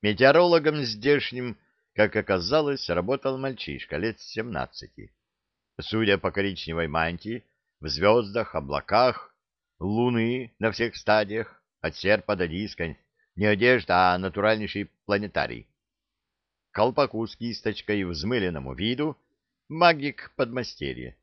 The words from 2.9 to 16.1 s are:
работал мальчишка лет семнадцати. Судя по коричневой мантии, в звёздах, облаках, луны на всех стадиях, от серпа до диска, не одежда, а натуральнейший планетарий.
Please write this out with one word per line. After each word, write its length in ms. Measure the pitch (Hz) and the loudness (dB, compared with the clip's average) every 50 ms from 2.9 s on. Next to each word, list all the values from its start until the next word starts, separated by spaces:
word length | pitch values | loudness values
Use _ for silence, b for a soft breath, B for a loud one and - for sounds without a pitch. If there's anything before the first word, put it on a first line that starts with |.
работал 480 | 85 87 90 95 131 135 - 135 135 131 | -2 -2 0 -2 -2 -2 -2 -4 -4 -4
мальчишка 580 | 135 135 131 110 - - 73 65 - - - | -6 -6 -8 -8 -10 -10 -10 -10 -10 -8 -6
лет 240 | 76 92 113 110 _ | -4 -4 -4 -6 _
семнадцати. 960 | - - - 110 110 123 110 76 64 - _ - - - _ - - - _ _ _ _ _ _ _ _ _ _ _ _ _ _ | -14 -14 -10 -8 -8 -6 -4 -6 -6 -6 _ -16 -18 -18 _ -20 -20 -20 _ _ _ _ _ _ _ _ _ _ _ _ _ _
Судя 380 | 87 - - 110 113 101 101 95 | -10 -6 -2 -2 2 2 2 2
по 140 | - 95 | 0 -2
коричневой 560 | 87 - 98 101 95 - - - 82 82 85 80 | -2 -2 -4 -4 -4 -6 -8 -6 -4 -4 -2 -2
мантии, 580 | 71 80 80 82 85 87 - 104 113 120 _ _ _ _ _ _ _ _ | 0 0 0 0 -2 -6 -8 -10 -10 -10 _ _ _ _ _ _ _ _
в 80 | - 80 | -10 -8
звёздах, 680 | 67 69 82 101 110 123 117 98 101 113 110 - - | -4 2 4 6 6 4 4 0 -4 -4 -4 -4 -6
облаках, 760 | 85 73 67 71 71 - - - 107 127 127 117 - - - _ _ _ _ _ _ _ _ _ _ | -8 -6 -4 -6 -6 -4 2 2 4 4 4 2 -2 -8 -18 _ _ _ _ _ _ _ _ _ _
луны 720 | 82 95 104 110 120 123 123 117 113 117 123 127 127 110 _ _ | -6 -4 -2 0 0 2 2 2 0 0 -2 -4 -6 -10 _ _
на 120 | 101 113 | -4 -4
всех 260 | 101 - 117 117 - - | -2 0 -4 -4 -4 -8
стадиях, 680 | - - 107 107 107 98 104 110 113 - - _ _ _ _ _ - | 0 2 2 2 2 0 -4 -6 -6 -8 -12 _ _ _ _ _ -8
от 140 | 85 80 - | -8 -8 -4
серпа 380 | - 92 104 107 - - 104 | 2 2 2 2 2 -2 -2
до 120 | 92 90 82 | -2 0 -2
диска, 480 | 78 90 104 101 - - 87 82 73 _ _ _ _ _ _ _ _ | -2 -4 -6 -6 -6 -8 -8 -8 -8 _ _ _ _ _ _ _ _
не 100 | - 98 | 0 2
одежда, 680 | 104 104 98 104 123 127 123 95 - 90 87 92 90 90 | 2 2 4 4 4 4 4 4 2 4 4 6 6 4
а 40 | 90 | 2
натуральнейший 720 | 92 95 87 101 98 107 110 110 107 98 - 101 101 - _ _ _ | 0 -4 -4 0 2 2 2 2 -2 -6 -6 -6 -8 -8 _ _ _
планетарий. 600 | - 101 101 104 101 - 82 69 - 60 58 58 _ _ _ _ _ _ _ _ _ | -2 -2 -2 -2 -2 -4 -4 -4 -4 -4 -12 -14 _ _ _ _ _ _ _ _ _